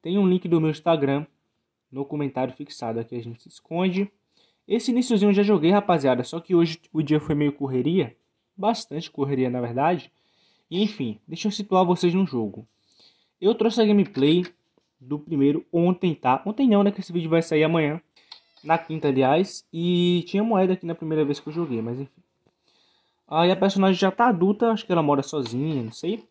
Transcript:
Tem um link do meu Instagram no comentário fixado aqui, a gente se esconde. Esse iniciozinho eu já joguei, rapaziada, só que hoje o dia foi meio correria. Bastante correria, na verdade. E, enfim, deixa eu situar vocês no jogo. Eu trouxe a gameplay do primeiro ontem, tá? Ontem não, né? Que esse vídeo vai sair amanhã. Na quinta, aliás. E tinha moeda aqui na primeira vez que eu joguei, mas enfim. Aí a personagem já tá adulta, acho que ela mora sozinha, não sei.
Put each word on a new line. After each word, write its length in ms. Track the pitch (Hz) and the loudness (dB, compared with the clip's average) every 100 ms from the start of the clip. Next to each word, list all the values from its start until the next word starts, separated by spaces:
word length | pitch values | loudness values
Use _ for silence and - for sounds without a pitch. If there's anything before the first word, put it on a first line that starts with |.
Tem 160 | 165 196 | -2 2
um 100 | 190 | 2
link 180 | 180 180 | 2 2
do 140 | 165 | 2
meu 100 | 156 | 2
Instagram 560 | 151 170 160 139 139 160 _ _ _ _ _ _ | 0 0 2 2 -2 -6 _ _ _ _ _ _
no 140 | 131 | -12
comentário 500 | 139 151 143 127 131 | -8 -6 -6 -4 -6
fixado 460 | 123 147 - 117 113 | -6 -16 -10 -8 -6
aqui, 160 | 113 123 | -8 -10
a 60 | |
gente 200 | 117 117 | -12 -16
se 60 | - | -20
esconde. 640 | - _ 165 190 180 202 _ _ _ _ _ - | -20 _ -2 0 0 -4 _ _ _ _ _ -4
Esse 220 | 233 240 | -2 0
iniciozinho 400 | 240 247 220 208 | -2 2 2 4
eu 40 | |
já 80 | 196 | 4
joguei, 280 | 202 196 160 | 4 4 4
rapaziada, 520 | 202 202 170 135 123 | 2 2 2 2 0
só 160 | 123 165 | -2 -10
que 160 | - | 0
hoje 240 | 175 165 156 _ | 2 2 -2 _
o 100 | 156 | -6
dia 160 | 143 151 | 0 0
foi 160 | 147 | 0
meio 200 | 147 147 | 0 0
correria. 600 | 143 135 131 127 180 131 _ _ _ _ | -2 -4 -2 0 0 -2 _ _ _ _
Bastante 560 | - 196 233 - 147 - | -4 -4 -4 -6 -10 -10
correria, 380 | - 139 135 127 | -6 -4 0 -2
na 120 | 123 | -2
verdade. 500 | 120 120 151 175 - _ _ _ _ _ _ | -4 -2 0 -2 -6 _ _ _ _ _ _
E, 120 | 170 | -2
enfim, 360 | 214 - 123 104 - | -2 -2 -8 -8 -14
deixa 220 | 160 214 | -6 -6
eu 40 | |
situar 300 | 202 202 185 180 | -6 -2 2 2
vocês 260 | 180 175 | 2 2
no 140 | 180 185 | 0 -2
jogo. 420 | 123 107 95 117 _ _ _ _ _ _ _ | -2 -6 -8 -20 _ _ _ _ _ _ _
Eu 160 | 190 226 | -2 2
trouxe 260 | 226 233 | 0 2
a 20 | |
gameplay 600 | 214 208 190 - 139 170 175 _ _ _ _ _ | 4 4 2 0 2 2 -2 _ _ _ _ _
do 180 | 127 147 | -12 -12
primeiro 480 | 147 156 139 147 - | -6 0 2 0 -2
ontem, 420 | 170 175 180 185 | 0 0 0 -2
tá? 260 | 151 127 131 196 | -2 0 0 -2
Ontem 220 | 214 269 | 0 2
não, 160 | 202 | 4
né? 80 | 202 | 2
Que 80 | 202 | -2
esse 120 | - | -6
vídeo 160 | 175 160 | -6 0
vai 140 | 165 | 0
sair 220 | 165 156 | 2 0
amanhã. 360 | 156 165 151 160 _ _ _ - _ _ | 2 2 -2 -4 _ _ _ -20 _ _
Na 160 | 147 165 | -2 -2
quinta, 300 | - 156 147 | -2 -4 0
aliás. 580 | 131 131 156 196 - _ | 2 2 2 0 -6 _
E 500 | 165 175 175 175 175 - | -6 -2 2 2 0 0
tinha 160 | 196 | -2
moeda 300 | 226 202 185 | 0 0 0
aqui 120 | 185 170 | -2 -6
na 80 | |
primeira 300 | 165 160 156 | -8 -4 -2
vez 160 | 143 143 | -2 -4
que 80 | - | -8
eu 40 | |
joguei, 300 | 156 165 117 | -8 -6 -6
mas 160 | 113 127 | -6 -8
enfim. 240 | 139 _ _ _ _ _ _ _ _ _ _ _ _ | -12 _ _ _ _ _ _ _ _ _ _ _ _
Aí 240 | 151 175 | 2 2
a 60 | 185 | 4
personagem 420 | 196 196 190 180 | 0 2 2 4
já 140 | 190 | 0
tá 160 | 190 240 | 2 2
adulta, 420 | 180 185 208 233 | 4 0 2 0
acho 160 | 214 - | 0 0
que 60 | |
ela 100 | 180 | 0
mora 220 | 151 143 | 2 0
sozinha, 580 | 135 151 120 120 151 143 | 0 -6 -4 -4 -4 -4
não 80 | 113 | -6
sei. 340 | - 165 220 _ | -8 -8 -8 _